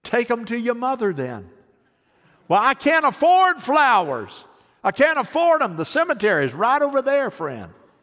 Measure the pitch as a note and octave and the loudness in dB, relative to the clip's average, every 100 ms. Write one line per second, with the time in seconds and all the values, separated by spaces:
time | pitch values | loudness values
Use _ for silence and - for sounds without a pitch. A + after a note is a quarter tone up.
0 | - A#3+ A#3 A#3 G#3 A#3 A#3 A#3 B3+ C4 | -4 -4 -2 -6 -4 -6 -4 -4 -4 -4
1 | G#3 D#3 B2+ A#2 F2+ _ _ _ _ _ | -4 -4 -8 -10 -16 _ _ _ _ _
2 | _ _ _ _ _ F3+ A#3+ C4+ C#4+ D#4+ | _ _ _ _ _ 2 2 0 2 2
3 | D4+ G3 D#4+ F#4 F#4 E4 A3+ D4+ C#4 G#3+ | 2 2 4 4 4 0 0 2 4 2
4 | D#3+ B2 G2+ - - _ _ _ F#3+ F#3+ | 0 -6 -8 -16 -20 _ _ _ -6 2
5 | D4 D4+ A3+ D#4 E4+ D#4 B3 E3 D#3+ D4 | 2 2 -2 0 2 2 0 -4 -4 -2
6 | E4+ B3+ G#3 E3+ C3+ C3+ A3 C#4 C#4+ C#4 | -2 0 0 2 0 0 0 2 0 0
7 | C4 C#4+ C4 - D#3+ B2 F2 - _ _ | 0 -2 -2 -6 -8 -8 -14 -18 _ _